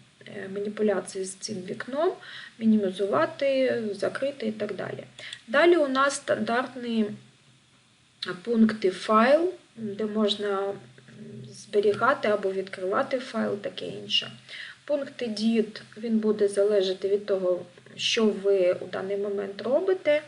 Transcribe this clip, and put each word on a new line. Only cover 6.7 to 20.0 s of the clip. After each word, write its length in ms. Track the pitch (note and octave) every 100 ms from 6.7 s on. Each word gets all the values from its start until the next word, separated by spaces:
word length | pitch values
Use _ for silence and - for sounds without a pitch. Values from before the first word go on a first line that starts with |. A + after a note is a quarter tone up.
| C4 A#3+ A3+ G#3 - - _ _ _ _ _ _ _ _ - - -
пункти 460 | - A#3 A3 G#3 F#3+
файл, 640 | F#3 - G#3+ A#3 D4+ F4 F4+ _ -
де 300 | A3 G3 G#3+
можна, 540 | G#3 G#3 G3 G#3 G3
м, 140 | G3 G3 - - - - A3 - -
зберігати 800 | - - G#3 G#3 G3+ A#3 C#4+ A#3
або 240 | G#3 G3
відкривати 680 | F#3+ F#3+ - F#3 G#3+ C#4 C4
файл, 380 | B3 A3 G#3+ G3+
таке 300 | - - -
інше. 440 | G2+ G#2 - - - - - - - -
Пункти 400 | C#4+ C4 - A#3+
Did, 560 | G#3 A3 A3+ G#3+ - - -
він 220 | A#3 A3
буде 280 | G#3 G#3 G3+
залежати 600 | G3+ G3+ G#3 F#3+ F#3 G3
від 180 | G3+ G3+
того, 400 | G3 F#3 F3+ F3+ - - -
що 280 | - B3+ A3
ви 480 | F#3+ F#3+ G3 F3+
у 140 | F#3 -
даний 300 | G3+ F#3+ G3
момент 440 | G3+ G3+ G3 G3+
робите. 600 | A3 C#4 F#4+ F#4